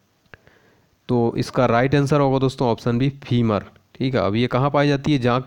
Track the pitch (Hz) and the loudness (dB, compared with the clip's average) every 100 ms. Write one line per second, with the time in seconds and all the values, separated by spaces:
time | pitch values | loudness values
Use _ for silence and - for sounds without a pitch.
0 | _ _ _ - _ _ _ _ _ _ | _ _ _ -20 _ _ _ _ _ _
1 | - 123 117 - 127 - 131 120 139 147 | -4 0 0 -2 -4 0 2 2 2 2
2 | 139 151 139 131 131 - 127 113 - 120 | 2 2 2 0 -2 0 -2 -2 -2 0
3 | 135 135 - 120 117 104 - - _ - | -2 -4 -2 0 2 0 -4 -14 _ -6
4 | 131 127 92 107 120 123 139 147 147 139 | -2 0 0 0 0 0 0 2 0 0
5 | 143 143 120 123 | 0 0 2 0